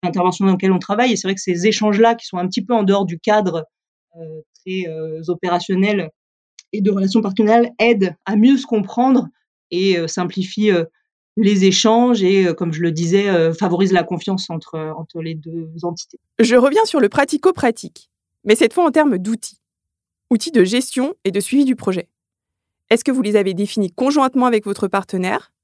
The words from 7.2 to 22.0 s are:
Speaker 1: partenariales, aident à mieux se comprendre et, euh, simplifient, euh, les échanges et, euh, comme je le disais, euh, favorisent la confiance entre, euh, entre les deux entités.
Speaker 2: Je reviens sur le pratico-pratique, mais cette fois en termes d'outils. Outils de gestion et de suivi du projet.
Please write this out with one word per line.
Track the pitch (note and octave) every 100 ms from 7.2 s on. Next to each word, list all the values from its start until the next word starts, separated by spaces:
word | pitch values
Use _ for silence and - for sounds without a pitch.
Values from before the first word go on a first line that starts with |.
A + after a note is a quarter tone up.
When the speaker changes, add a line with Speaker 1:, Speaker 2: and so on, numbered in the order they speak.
Speaker 1:
partenariales, | G#3 F#3+ G#3+ A#3 A#3+ -
aident | A3+ A3+ F#3+ D#3+ -
à | G#3
mieux | A#3+ C4+
se | C4+
comprendre | A3+ G3 - B3+ C4+ - _ _ _ _
et, | F3 F#3+ F3
euh, | E3
simplifient, | - F3 - F#3 - G#3+
euh, | F3+ E3 _ _ _ _ -
les | G3+ G3+ F#3+
échanges | F#3+ A3 A#3 B3 A#3
et, | F#3 G3 F#3
euh, |
comme | E3 E3+
je | D#3
le | E3+
disais, | D#3+ E3+ G3 G3+
euh, | F3+ E3
favorisent | E3 G3 F3 F#3+
la | F#3
confiance | E3+ F3 - F#3 -
entre, | E3 - D#3+
euh, | D#3
entre | D#3 D#3+ E3+
les | D#3+ D#3+
deux | D#3 E3 D#3+ E3
entités. | F3+ F3 - - _ -
Speaker 2:
Je | A3+ B3
reviens | C4 D4+ A4
sur | D#4
le | G#3
pratico-pratique, | C4+ C4+ D4+ F#4 F4+ B3+ A3+ - - _ _ _ _ G3+
mais | A3
cette | D#4+
fois | - E4+
en |
termes | D#4 D4 F#3+
d'outils. | F#3 A3+ - _ _ _ _ _ _ _ _
Outils | A3+ -
de | C#4+
gestion | F#3 B3 B3+ - C4 F#4+ G3
et |
de | F#3+
suivi | - C4+ C#4
du | B3
projet. | - F#3